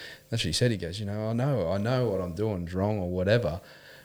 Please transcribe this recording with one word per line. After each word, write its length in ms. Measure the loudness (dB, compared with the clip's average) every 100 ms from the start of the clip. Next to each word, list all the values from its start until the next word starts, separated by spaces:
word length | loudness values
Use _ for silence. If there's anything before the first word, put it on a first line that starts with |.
| -16 -18 -6
That's 120 | -2
what 40 | 0
he 60 |
said. 180 | 2 2
He 60 | 2
goes, 240 | -4 -6
"You 60 | -6
know, 220 | -4 -2
I 40 |
know, 380 | 0 0 0 0
I 60 | 0
know 280 | 0 0 2
what 120 | 0
I'm 140 | -2
doing 320 | -2 -2 -2 -2
is 40 |
wrong 240 | 0 2 2
or 120 | 0
whatever, 500 | 0 4 4 2 -4 -10 -20 -20 -20